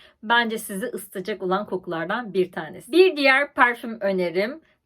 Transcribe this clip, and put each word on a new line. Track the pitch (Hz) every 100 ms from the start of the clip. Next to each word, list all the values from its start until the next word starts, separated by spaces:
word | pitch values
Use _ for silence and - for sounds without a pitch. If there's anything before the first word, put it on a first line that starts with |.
| - _
Bence | 220 233 226 214
sizi | - 190 233
ısıtacak | 208 - 202 202 196
olan | 185 190 214
kokulardan | 180 180 165 170 226 226
bir | 190 180
tanesi. | 180 156 185 240
Bir | 320 370 294
diğer | 269 262 285
parfüm | - 247 240 233 220
önerim | 196 190 175 180 220 311 _ _